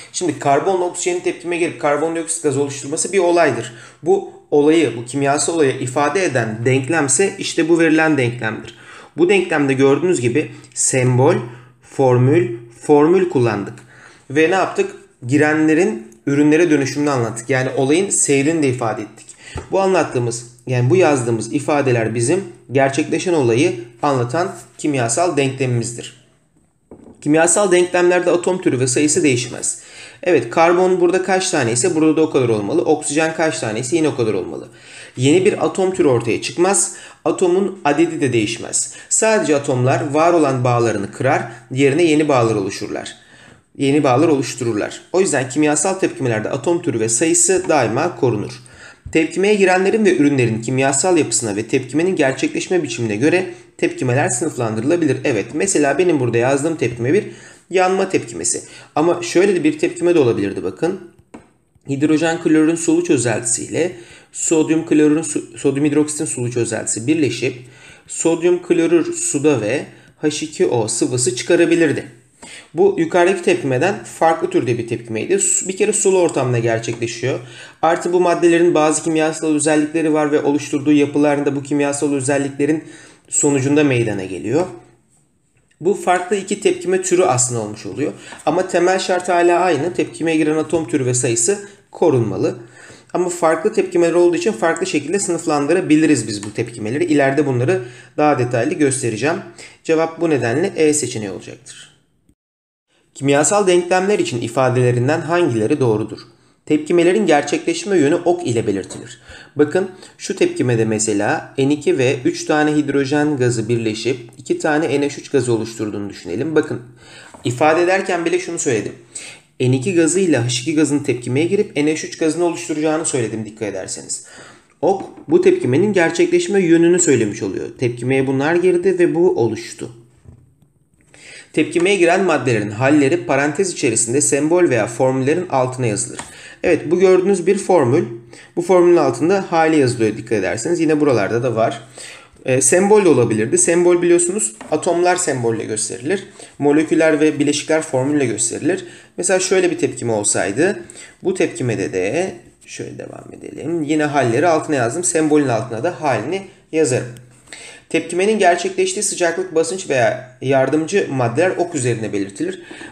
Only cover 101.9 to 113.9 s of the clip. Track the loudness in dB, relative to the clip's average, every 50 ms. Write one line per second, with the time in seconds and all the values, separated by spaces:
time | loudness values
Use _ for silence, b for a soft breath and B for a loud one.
101.9 | _ _ _ _ _ _ _ _ _ _ _ _ _ _ _ _ _ _ _ _
102.9 | _ _ _ _ _ -4 0 2 4 4 4 4 2 2 4 4 4 2 2 2
103.9 | 0 2 2 2 0 0 0 -2 -2 -4 -6 -2 0 2 2 2 2 2 2 2
104.9 | 2 2 0 0 -2 -2 -2 -2 0 0 2 2 0 0 0 0 0 0 2 0
105.9 | 0 0 -2 -6 -10 -16 -16 -20 b b b b b b _ -2 -2 -2 0 0
106.9 | 2 4 4 4 2 2 2 4 2 2 2 0 -4 -4 -2 -4 -6 -4 -4 0
107.9 | 2 2 2 2 0 0 0 0 -2 0 -2 -2 -2 -2 -2 -2 -4 -4 -6 -8
108.9 | -14 -16 -16 -16 -20 B B B B B B B B 0 0 0 2 -2 -2 -4
109.9 | B B B B B B -10 -10 -2 0 0 -2 0 -2 0 0 2 0 0 0
110.9 | 0 -2 -2 -2 -2 0 0 0 -2 -4 -6 -8 -4 -2 0 0 0 0 0 0
111.9 | 0 2 2 0 0 0 -2 -4 -4 -4 -4 0 0 2 2 2 2 0 0 0
112.9 | 0 -2 0 0 0 0 0 0 0 0 0 0 0 -2 -2 -2 -2 -2 -2 -4